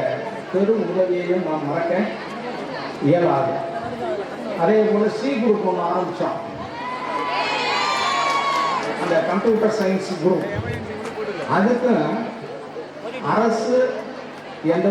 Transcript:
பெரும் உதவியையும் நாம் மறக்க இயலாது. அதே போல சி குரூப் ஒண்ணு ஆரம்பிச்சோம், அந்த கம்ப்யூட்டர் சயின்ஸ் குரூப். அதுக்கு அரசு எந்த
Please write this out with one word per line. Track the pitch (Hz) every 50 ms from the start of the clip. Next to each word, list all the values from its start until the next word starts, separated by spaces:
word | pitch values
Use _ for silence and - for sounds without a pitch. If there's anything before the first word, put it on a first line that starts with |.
| - - - - - - - - - - -
பெரும் | 185 202 202 226 214 180 170
உதவியையும் | 175 185 180 175 175 175 175 175 180 185 180 156
நாம் | 156 156 143 143
மறக்க | 143 - 170 170 175 190 214 208 - - - - - - - - - - - - - - - - - - - 139
இயலாது. | 165 175 170 170 170 170 170 - - - - - - 226 - - 240 - 359 339 320 - - - - - - 226 - - 220
அதே | 214 214 214 214 214
போல | 202 202 214 214 - -
சி | 240 277 285 226 233
குரூப் | 226 208 180 185 185
ஒண்ணு | 180 175 175 170
ஆரம்பிச்சோம், | 175 185 180 165 - - 170 - - - - - - - - - - - - - - - - 1017 1017 1017 - - - - - - - - 247 - - - - - - - - - - - - - - - - - - - - - - - - - - - -
அந்த | 165 165 160 - 180
கம்ப்யூட்டர் | 175 202 - 233 220 202 214 208 - -
சயின்ஸ் | 190 185 190 185 - - 185 165 156
குரூப். | 185 185 156 - - - 120 - - 147 143 - - - - - - - 214 214 208 196 165 147 - 139
அதுக்கு | 180 196 233 247 240 254 247 214 160 147 156 180 233 - - - - - - - - - - - - - - - - - 240 - 254 - - -
அரசு | 208 226 226 - - 220 240 247 254 254 - - - - - - - - - - - - - - - - 156 170
எந்த | 180 185 202